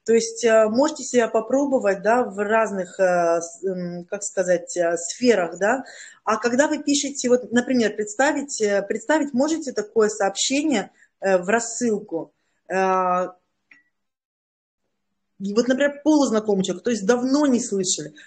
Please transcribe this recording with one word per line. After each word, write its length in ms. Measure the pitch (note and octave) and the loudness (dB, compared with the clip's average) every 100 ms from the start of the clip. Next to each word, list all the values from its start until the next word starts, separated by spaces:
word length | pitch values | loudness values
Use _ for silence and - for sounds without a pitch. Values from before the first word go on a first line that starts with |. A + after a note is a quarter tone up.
| - | 0
То 80 | |
есть, 300 | A3+ A3+ - A#3 | 2 2 -2 2
э, 220 | A3 G#3+ | 4 4
можете 340 | A#3 D4+ D4+ | 2 0 -2
себя 240 | B3 B3 A3+ | -2 0 2
попробовать, 760 | A3+ A3 C4+ C#4 C4 G3+ F#3+ | 0 0 0 2 2 2 0
да, 200 | G3 B3 | 2 2
в 140 | A3 F#3+ | 0 -4
разных, 640 | G#3 A3+ G#3+ G3 F3+ - | 0 2 0 -2 -6 0
э, 420 | F#3 F3 E3+ E3+ | 2 4 2 0
с-, 220 | E3+ - F#3+ | -2 -8 -6
м, 400 | F3+ F3 F3 F3 | -6 -6 -10 -10
как 160 | G3+ | -10
сказать, 540 | - G3 F3+ F3 F3 F3 | -6 -4 0 0 0 -2
э, 200 | E3+ E3+ | -2 -2
сферах, 600 | - - B3 G3+ E3 F3 | -6 0 2 2 0 -2
да. 240 | G3+ C4+ - - - - - | 0 0 -4 -18 -20 -8 -4
А 120 | A3 | -2
когда 300 | A#3+ B3 D4+ | 0 2 2
вы 160 | D4 | 0
пишете, 440 | D4 C#4+ C4+ - B3 | -2 -2 -2 -4 0
вот, 220 | B3 G#3 | 0 2
например, 440 | A#3+ B3 B3+ G#3 G#3+ | -2 0 0 0 -2
представить, 680 | G#3 - C#4+ D4 C#4+ - | -6 0 2 0 -6 -2
э, 200 | G#3 G3+ | 0 0
представить 500 | G3 G#3+ - D#4 C#4+ | -2 -6 0 0 0
можете 380 | A#3+ D4+ D#4+ C4 | 0 0 -2 -4
такое 360 | A3+ G#3 A3+ G#3 | -6 -2 2 2
сообщение, 840 | G#3+ G3 - - C#4 D#4 A3+ F3+ _ _ _ | 2 -2 -2 -2 0 0 -2 -4 _ _ _
э, 160 | F#3+ F#3 | 0 2
в 100 | F3 | 2
рассылку? 840 | A3+ A3+ - A#3+ G3+ - E3 - _ _ _ - | 0 -2 -4 -2 -2 -4 -8 -8 _ _ _ -6
Э, 600 | F#3 F#3+ F#3 F#3 F3+ F3 - _ _ _ _ _ _ _ _ _ _ _ _ _ _ _ _ _ _ _ _ | -2 2 2 2 0 -2 -8 _ _ _ _ _ _ _ _ _ _ _ _ _ _ _ _ _ _ _ _
и 140 | G3 G#3 | -2 0
вот, 120 | A#3+ | 0
например, 340 | C4 C#4+ C#4+ | 2 0 0
полузнакомый 600 | D4+ D4+ B3 G#3+ G#3+ G3 | 2 4 4 2 0 0
человек, 200 | F#3 F3+ | 0 -4
то 80 | A#3+ | -4
есть 140 | G#3+ F#3+ | -2 0
давно 400 | B3 B3+ C#4+ D4 | 0 2 2 2
не 120 | A#3+ | 2
слышали. 540 | - G3 F#3 - D3+ - | 0 -4 -2 -4 -8 -16